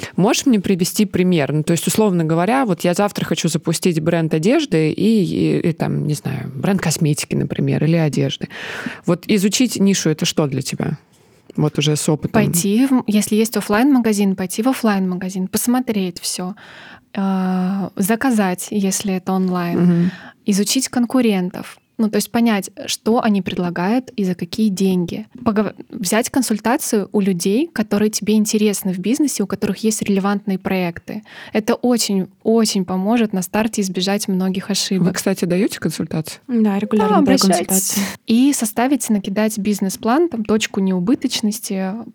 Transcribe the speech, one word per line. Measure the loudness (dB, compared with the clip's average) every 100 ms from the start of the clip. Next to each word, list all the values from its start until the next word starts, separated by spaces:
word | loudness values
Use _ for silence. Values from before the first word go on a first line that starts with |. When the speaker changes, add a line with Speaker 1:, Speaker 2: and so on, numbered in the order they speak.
| -6 0
Speaker 1:
можешь | 2 2 2
мне | 2
привести | 2 0 0 0 0
пример? | 2 2 2 2
Ну, | 0
то | 0
есть, | 0 0
условно | 2 2 2 2
говоря, | 2 2 2 0
вот | 0
я | 0
завтра | 0 0 -2 -4
хочу | -2 0
запустить | -2 -2 0 0 0
бренд | 0 0 0
одежды | 2 2 2 2 2 2
и, | 2 2 2
и, | 2 0 0 2 0
и |
там, | -2 -2 -2 -2
не | -4
знаю, | -6 -8 -8
бренд | -4 -2 0
косметики, | -2 0 0 0 -2
например, | -4 -2 -2 0 0 2
или | 2
одежды. | 2 0 -2 -4 -10 -12 -12 -10 -12 -6 -2
Вот | -2 0
изучить | 2 2 2 0 2
нишу — | 2 2 0
это | 0 -2
что | 0 0
для | -2
тебя? | -4 -4 -4 -6 _ _ _ _ -8 -2
Вот | 0 0
уже | 0 0
с | 0
опытом. | -2 0
Speaker 2:
Пойти | 0 2 0 0 2 2
в, | 2 2
если | 0 2 0
есть | 0 -2
офлайн-магазин, | 0 2 4 4 2 2 0 0
пойти | -4 -2
в | 0
офлайн-магазин, | 0 0 2 0 -2 -6 -4 -4
посмотреть | -2 0 0 0 -2 -4 -6
всё, | -8 -8 -8 -12 -18 -20 -20 -20 _ -4
э, | 0 0 0 0 0 -2 -4 -2
заказать, | -2 0 2 2 2 -2 -4
если | -2 0 -2 -2 -4
это | -2
онлайн, | 0 0 -2 -2 2
Speaker 1:
Мгм. | 4 4 2 -2 -14 -6 -2
Speaker 2:
изучить | 0 0 -2 -2
конкурентов. | -2 0 2 2 0 -2 -6 -14 -18 _ -2
Ну, | 0
то | 0
есть | -2
понять, | 2 2 2 -2 -10 -10
что | -4 0 2
они | 2 0
предлагают | 0 -4 -2 -2 0 0 -2 -2
и |
за | -2
какие | -2 -6 -2 0
деньги. | 2 2 2 -2 -6 -10 -6
Погов-, | -2 0 -2 -6 -14
взять | -8 -2 0 0
консультацию | 0 0 0 0 -2 0 -2 0
у | 0
людей, | 0 0 0 0 0
которые | -4 -2 0 0
тебе | 0 0 2
интересны | 2 2 2 0 -4
в | -2
бизнесе, | -2 0 0 -2
у | -4
которых | -2 -4 -2
есть | -2 -2
релевантные | 0 0 0 -2 -2 -4
проекты. | -2 -2 -2 -6 -10 -12 -12 -20 -6
Это | -2 0 0
очень, | 0 0 0 -2 -2 _
очень | 0 2 2 0 -2
поможет | -2 0 0 0
на | -2
старте | -2 -2 -2 -2
избежать | -2 -2 -2 -2 -2
многих | 0 0 -2 -4
ошибок. | -4 -2 0 0
Speaker 1:
Вы, |
кстати, | 0 -2 0
даёте | 0 0 0 -2
консультации? | -4 -4 -4 -4 -6 -12 -4
Speaker 3:
Да, | 0 2 0
регулярно | 0 2 4 4
Speaker 2:
Да, |
Speaker 3:
даю | 6 4
Speaker 2:
обращайтесь. | 4 2 2
Speaker 3:
консультации. | 0 0 -2 -4 -6 0
Speaker 2:
И | 4 4
составить, | 2 -2 0 0 0 0
накидать | -2 0 0 0 0
бизнес-план, | -2 0 -2 -2 0 2 2
там, | -2 0
точку | 0 0 -2
неубыточности, | 0 2 2 0 0 -2 -2 -4 -6 -4 -4 -6 -10